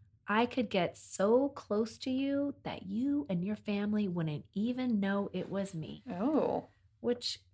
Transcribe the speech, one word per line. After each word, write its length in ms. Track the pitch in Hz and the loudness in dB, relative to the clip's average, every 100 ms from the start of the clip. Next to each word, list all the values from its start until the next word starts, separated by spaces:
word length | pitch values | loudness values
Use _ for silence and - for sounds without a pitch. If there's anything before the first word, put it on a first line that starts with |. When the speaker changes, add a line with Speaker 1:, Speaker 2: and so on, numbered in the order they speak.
| - _ - | -20 _ 0
Speaker 1:
"I 200 | 208 240 | 2 2
could 240 | 254 214 | 0 0
get 260 | 196 175 - | 2 0 -2
so 540 | - - 196 240 277 | -6 2 4 6 4
close 480 | 277 - 208 226 - | -2 -2 0 0 -4
to 120 | 269 | -4
you 440 | 262 277 277 285 285 | 0 0 0 0 -4
that 200 | - - 185 | -8 -8 -6
you 400 | 208 269 285 285 | -2 0 0 0
and 160 | 180 | -2
your 120 | 185 214 | -2 -4
family 520 | - 202 208 214 202 | -2 -2 0 0 0
wouldn't 380 | 175 160 147 - | 0 -2 -4 -6
even 440 | 196 226 247 254 214 | -2 -2 0 0 2
know 320 | 196 202 202 | 2 0 -2
it 160 | 185 - | -4 -4
was 220 | 196 190 | -2 -2
me." 280 | 160 151 - 262 | -4 -8 -10 -8
Speaker 2:
Oh. 580 | 180 233 302 - - - _ _ _ | -2 2 4 2 0 -4 _ _ _
Speaker 1:
Which 400 | 233 240 - - - | -2 -2 -2 -8 -10